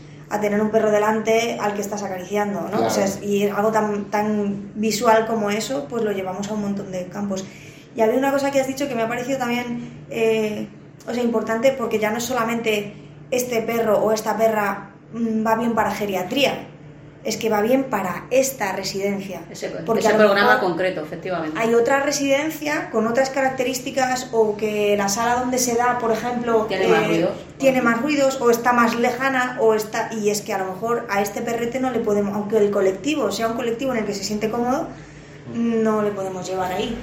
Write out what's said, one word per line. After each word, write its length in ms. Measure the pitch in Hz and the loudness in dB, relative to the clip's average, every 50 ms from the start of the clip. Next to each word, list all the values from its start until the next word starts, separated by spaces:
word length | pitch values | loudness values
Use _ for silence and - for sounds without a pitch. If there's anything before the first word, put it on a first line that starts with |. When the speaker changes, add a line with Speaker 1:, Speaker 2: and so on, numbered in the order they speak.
| - - - - - - | -18 -18 -18 -20 -8 -6
Speaker 1:
a 100 | 208 202 | -2 -2
tener 200 | 208 202 208 214 | 0 0 2 2
un 100 | 214 214 | 2 2
perro 200 | 220 220 214 214 | 2 2 4 4
delante 640 | 208 208 208 220 220 220 208 220 226 226 226 233 - - | 4 4 2 2 2 0 2 2 2 2 2 0 -2 -2
al 140 | 208 208 202 | -2 -2 -2
que 60 | 202 | -4
estás 220 | 196 - 214 196 202 | -4 -6 -6 -6 -6
acariciando, 560 | 185 185 180 180 185 202 208 208 202 196 170 | -6 -8 -8 -6 -4 -2 -2 0 -2 -2 -4
¿no? 60 | - - | -4 -2
Speaker 2:
Claro. 180 | 202 233 - | 0 0 0
Speaker 1:
O 40 | - | 2
sea, 160 | - 208 196 | 2 2 0
es, 140 | 202 - - | 0 -2 -4
y 260 | 202 208 202 202 208 202 | -2 0 2 2 2 2
algo 240 | 202 202 208 220 | 2 2 2 2
tan, 320 | 220 220 220 208 208 208 202 | 2 2 0 0 -2 -4 -4
tan 640 | - 214 208 214 214 214 208 202 202 202 202 - - - | -2 -2 0 0 0 0 0 0 -2 -2 -4 -8 -8 -6
visual 500 | 214 214 220 202 - 247 226 220 226 220 | -2 0 0 0 2 4 4 6 4 4
como 240 | 226 226 208 202 202 | 2 0 -2 0 -2
eso, 360 | 208 220 214 269 269 285 277 - | -2 -2 -4 -4 -4 -6 -6 -6
pues 160 | 247 226 214 | -4 -2 -2
lo 80 | 208 | -2
llevamos 360 | 190 190 185 185 185 202 202 214 | -2 -2 -4 -6 -6 -6 -6 -4
a 60 | 214 | -4
un 80 | 208 | -4
montón 300 | 202 202 196 202 190 185 | -2 -4 -4 -4 -6 -6
de 140 | 185 180 180 | -8 -8 -8
campos. 380 | - - 208 202 196 190 190 196 - - - - - - - - - - | -8 -6 -6 -4 -4 -4 -6 -8 -10 -14 -18 -20 -20 -20 -20 -20 -10 0
Y 60 | 220 | 2
había 160 | 220 220 254 262 | 2 4 4 2
una 120 | 277 269 | 2 2
cosa 200 | 277 269 269 277 | 2 2 0 2
que 80 | 269 269 | 2 2
has 60 | 262 269 | 0 0
dicho 180 | 262 - 285 | -2 -4 -4
que 80 | - 240 | -2 -2
me 80 | 233 | -2
ha 60 | 226 226 | -2 -2
parecido 300 | 240 247 247 262 269 247 | -2 -4 -2 -2 -2 -2
también, 680 | 240 240 240 240 240 240 240 240 - - - - - - | 0 -2 -2 -2 -4 -4 -6 -8 -8 -12 -14 -16 -14 -8
eh, 580 | - 233 226 226 220 220 214 208 208 214 214 202 - - - - - - - - | -2 0 2 2 2 2 0 -2 -2 -6 -8 -10 -12 -18 -20 -20 -20 -12 -8 -6
o 60 | 233 | -2
sea, 80 | 240 | 0
importante, 500 | 240 220 220 214 214 220 226 226 269 269 262 240 | 0 0 0 0 0 0 0 2 2 2 2 2
porque 200 | 226 - 220 208 | -2 -2 -2 0
ya 120 | 214 214 | 0 0
no 80 | 226 233 | -2 -2
es 60 | - | -4
solamente 680 | 247 262 233 220 233 233 226 202 220 214 202 202 - - - - - - - - - | -2 -2 -2 -2 -2 -2 -2 0 0 0 0 -2 -6 -10 -16 -18 -18 -18 -20 -6 -2
este 320 | 254 240 - - 240 220 | -2 -2 0 0 -2 -2
perro 360 | - 233 226 233 226 214 202 - | 0 0 0 0 2 2 4 4
o 140 | 202 214 | 4 2
esta 240 | 220 214 - 220 202 | 2 0 0 -2 0
perra, 540 | 202 226 220 214 214 202 196 196 - - - - - - - 220 | 2 2 2 4 2 0 0 -2 -6 -10 -16 -20 -20 -18 -12 -4
mm, 300 | 233 233 220 220 220 220 | -2 -2 0 0 0 2
va 100 | 226 226 | 2 2
bien 180 | 233 240 226 220 | 2 2 0 0
para 160 | 220 202 202 | 0 0 0
geriatría, 720 | 202 - 208 202 185 180 180 - 247 285 262 196 - - - - - - - - - - - - - - - | -2 -2 -4 -2 -2 -4 -4 -2 2 2 2 2 0 -2 -8 -12 -16 -18 -20 -20 -20 -20 -20 -20 -20 -8 -6
es 120 | 220 208 | -6 -4
que 120 | - 233 214 | -2 0 0
va 100 | 214 208 | 2 2
bien 220 | 208 233 262 269 262 | 4 4 2 2 2
para 420 | - 220 196 190 180 180 - - - | 0 -2 -2 -2 -4 -6 -8 -4 0
esta 420 | 247 269 262 - - - 208 190 | 2 2 2 2 -2 -4 -4 -4
residencia. 680 | 190 196 190 - - 190 196 202 196 190 - 190 175 165 - - | -4 -4 -6 -6 -4 -2 -2 -2 -2 -4 -6 -8 -10 -12 -12 -14
Speaker 3:
Ese, 200 | - - 208 175 - 175 160 | -10 -10 -8 -8 -8 -6 -2
Speaker 1:
Porque 160 | 196 220 - | 0 2 2
Speaker 3:
ese 100 | - 208 | 4 4
Speaker 1:
a 20 | |
lo 60 | 208 214 | 6 6
Speaker 3:
programa 360 | 214 202 196 202 202 202 214 | 6 6 6 6 6 6 4
Speaker 1:
mejor 140 | 208 202 180 | 4 4 0
Speaker 3:
concreto, 340 | 165 175 185 180 175 156 | 0 0 0 -2 -2 -4
efectivamente. 560 | 151 - 175 165 - 190 180 165 156 156 151 220 | -6 -8 -10 -10 -6 -6 -4 -4 -4 -4 -2 -2
Speaker 1:
hay 160 | 226 226 233 | 0 2 4
otra 260 | 233 233 269 277 277 | 4 4 4 2 2
residencia 920 | 277 294 285 - 277 277 269 285 302 320 302 - 302 294 302 339 359 - | 2 0 0 0 2 2 2 2 2 -2 -4 -4 -4 -2 -2 -2 -4 -2
con 160 | - 220 220 | -2 0 0
otras 220 | 233 233 269 269 269 | 2 2 2 0 0
características, 1000 | - 277 269 262 254 - 247 262 254 - - 269 - 269 254 254 254 247 - - | 0 0 0 0 0 0 -2 -2 -4 -4 -6 -4 -2 0 0 0 0 -4 -4 0
o 240 | 233 226 214 208 202 | 2 2 2 2 2
que 400 | 208 220 214 208 208 208 208 208 | 0 -2 -2 0 2 2 4 4
la 120 | 202 196 196 | 2 2 0
sala 320 | - 233 233 240 247 254 | 0 0 2 2 2 2
donde 180 | 254 254 254 247 | 0 0 0 0
se 160 | 254 247 233 | 0 2 2
da, 240 | 233 240 247 240 - | 2 2 2 2 2
por 140 | 233 226 | 0 0
ejemplo, 540 | 220 214 233 240 240 233 233 233 226 220 214 - | 0 0 -2 -2 -2 -2 0 2 2 2 2 0
Speaker 3:
Tiene 160 | 190 185 - | 0 2 4
Speaker 1:
eh, 20 | - | 4
Speaker 3:
más 160 | 180 165 165 165 | 4 4 4 2
ruidos. 220 | 165 165 - - - - - - - - | 2 2 2 0 -2 -6 -12 -16 -6 2
Speaker 1:
tiene 240 | 269 262 254 254 | 2 4 4 4
más 200 | 240 233 226 220 | 4 4 2 2
ruidos, 380 | 277 302 294 277 269 269 269 - | 2 0 2 4 2 2 2 4
o 100 | 240 233 | 4 4
está 220 | 233 233 - 247 | 4 4 2 4
más 220 | 240 240 233 233 233 | 4 4 4 4 2
lejana, 640 | 240 247 - - 262 269 269 262 254 254 254 - - | 2 0 0 0 0 0 0 0 0 0 -2 0 2
o 140 | 226 220 214 | 4 4 4
está, 360 | 214 208 - - 226 214 - | 2 0 -4 -4 -4 -4 -4
y 180 | 226 220 202 208 | -4 0 0 0
es 120 | 208 208 | 0 0
que 100 | - 220 202 | -2 -4 -4
a 40 | 190 | -4
lo 80 | 190 190 | -4 -4
mejor 340 | 185 185 226 233 240 220 - - | -4 -4 -2 -2 -2 -2 -2 -2
a 100 | 202 202 | 0 0
este 220 | 208 - - 240 | 0 0 -4 -4
perrete 380 | 220 233 233 226 233 240 - 262 | -4 -4 -2 -2 -2 -2 -2 -2
no 100 | 262 254 | -2 0
le 80 | 240 220 | 0 0
podemos, 360 | - 208 208 208 202 196 202 | 0 0 0 0 0 0 -2
aunque 220 | 208 196 - 220 208 | -4 -2 0 2 2
el 120 | 202 202 | 4 4
colectivo 640 | 202 202 190 190 185 - - 294 302 277 220 190 | 2 2 2 2 2 0 -2 -2 0 0 0 -2
sea 160 | 190 226 226 226 | 0 -2 -2 -2
un 60 | 233 | -2
colectivo 380 | 262 240 233 226 - 269 262 | -2 -2 -2 -2 -2 -2 -2
en 60 | 233 220 | -2 -2
el 60 | 202 | -2
que 100 | 202 196 | -2 -4
se 100 | 196 - | -4 -4
siente 240 | - 208 208 220 214 | -4 -2 -2 -2 -2
cómodo, 360 | 233 240 240 247 269 320 - - - - - - - - - - - - - - | 0 0 0 0 0 0 -2 -6 -10 -14 -16 -18 -20 -20 -20 -20 -20 -18 -14 -8
Speaker 2:
Mm. 300 | 233 233 233 233 226 220 | -4 -2 0 0 2 2
Speaker 1:
no 200 | 220 220 214 214 | 2 2 2 2
le 80 | 208 208 | 0 -2
podemos 340 | 202 196 190 190 185 185 180 185 | -2 -4 -6 -6 -6 -8 -6 -4
llevar 220 | 185 185 185 185 | -4 -4 -2 -2
ahí. 240 | 185 180 - 240 240 240 | -2 -4 -4 -4 -6 -8